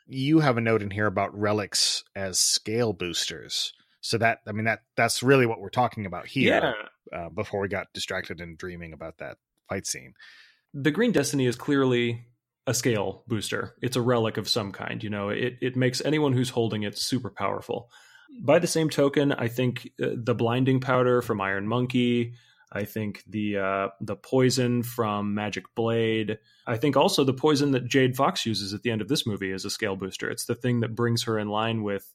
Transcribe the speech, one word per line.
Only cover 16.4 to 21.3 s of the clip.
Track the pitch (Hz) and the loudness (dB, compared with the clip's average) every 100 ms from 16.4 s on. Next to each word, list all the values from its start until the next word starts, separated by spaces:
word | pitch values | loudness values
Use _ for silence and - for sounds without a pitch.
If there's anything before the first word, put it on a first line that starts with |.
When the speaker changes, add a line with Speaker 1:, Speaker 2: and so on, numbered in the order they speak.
| 123 | 2
Speaker 2:
holding | 120 113 107 | 2 0 0
it | 104 - | -4 -4
super | - 123 104 | -2 -2 -4
powerful. | - 98 98 - 104 - - - - - 254 | -4 -4 -4 -4 -8 -8 -20 -20 -20 -20 -2
By | 127 170 | 4 4
the | 170 | 4
same | 160 156 | 2 0
token, | - 139 151 143 | 4 2 4 2
I | - 117 | 2 -2
think, | 123 127 123 - - | 0 0 0 -8 -6
uh, | 123 | -4
the | 117 117 113 | -2 -2 0
blinding | 113 123 131 131 | 2 2 2 2
powder | 131 127 123 123 | 4 4 4 4
from | 120 | 2